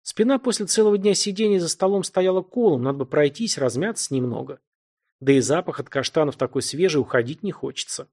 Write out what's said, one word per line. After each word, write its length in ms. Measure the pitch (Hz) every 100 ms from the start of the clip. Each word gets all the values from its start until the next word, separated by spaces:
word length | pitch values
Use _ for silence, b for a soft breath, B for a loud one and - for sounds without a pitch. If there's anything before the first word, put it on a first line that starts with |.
Спина 360 | - - 226 269
после 280 | 254 208
целого 320 | 196 - 214 208
дня 180 | 208
сидения 440 | 190 208 196 214 190
за 100 | 170
столом 340 | - 190 202
стояла 380 | 175 190 185 185
колом, 420 | 185 247 226 135
надо 160 | 131 139
бы 60 |
пройтись, 520 | 131 151 147 147 226 -
размяться 560 | 131 117 202 214 -
немного. 460 | 135 123 117 135 139 _ _ _ _ _ _
Да 140 | 131
и 60 | 139
запах 400 | 113 160 175 -
от 100 | -
каштанов 460 | 139 123 160 147
такой 260 | - 131 135
свежий, 400 | - 139 185 151
уходить 420 | 120 127 120 160
не 80 | 202
хочется. 560 | - 139 - - - 139